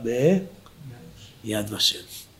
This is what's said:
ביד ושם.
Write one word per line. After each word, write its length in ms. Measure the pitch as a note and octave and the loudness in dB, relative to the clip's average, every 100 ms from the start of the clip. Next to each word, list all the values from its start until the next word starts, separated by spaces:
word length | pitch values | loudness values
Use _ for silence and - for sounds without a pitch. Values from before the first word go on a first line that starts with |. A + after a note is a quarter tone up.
| A#2 B2 D3+ F#3+ F#3+ - - - C3+ A#2+ - - - - | 0 4 6 6 2 -12 -20 -18 -18 -16 -18 -20 -20 -12
ביד 300 | A2 G#2+ G#2 | -6 -4 -4
ושם. 260 | G#2 - F2+ - - - | 0 0 -2 -8 -18 -18